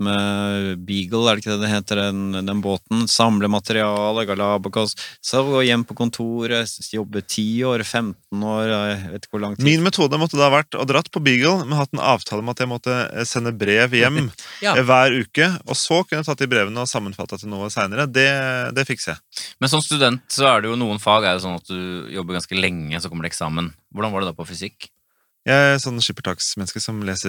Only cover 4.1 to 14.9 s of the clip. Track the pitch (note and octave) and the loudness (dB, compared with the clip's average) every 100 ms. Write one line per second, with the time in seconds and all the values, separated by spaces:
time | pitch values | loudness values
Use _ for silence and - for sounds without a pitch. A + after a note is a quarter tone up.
4.1 | A2+ G#2 G2 G2+ G#2 G2 A2+ G#2+ - - | 0 -2 -2 0 0 0 -2 -2 -4 -12
5.1 | - - B2+ C3+ C3+ B2+ A#2+ A#2 G#2 A#2+ | -12 -2 0 2 2 4 2 0 -2 -4
6.1 | - A#2 A#2 A#2 A#2 A2+ - - G#2+ G2+ | -2 -4 -4 -2 -2 -2 -8 -8 -8 -6
7.1 | G#2 - - G#2+ A#2 B2+ A#2+ A2 A#2+ A2+ | -6 -6 -2 0 0 0 0 -2 -2 -4
8.1 | F#2+ _ G2+ G#2+ A2 A2 G#2+ G#2 G2+ F#2+ | -6 _ -4 -2 -2 0 0 -2 -4 -6
9.1 | G2 - G#2+ G#2 G2+ C#3 D#3+ F3+ - D3 | -10 -8 -6 -6 0 4 4 2 2 2
10.1 | D3 D#3+ D3 C#3+ C#3 D3+ D#3 D3 C#3 - | 2 0 4 6 6 2 -4 0 0 0
11.1 | F#3 C#3+ B2 C#3+ F#3+ C3 D3 C#3 - F#2+ | 0 2 4 4 2 0 -2 -2 0 2
12.1 | A#2 - G#2+ A#2 A#2+ B2+ A#2+ B2+ B2+ A#2 | 2 0 -4 -4 -4 -4 -2 -2 -2 -2
13.1 | - A#2 B2+ A#2 A2+ G2+ G#2+ B2 B2 A#2+ | -4 -4 -2 -4 -2 2 4 4 4 4
14.1 | D3+ C3 - - - G3+ B2+ B2+ | 4 -2 -6 -16 -4 2 4 6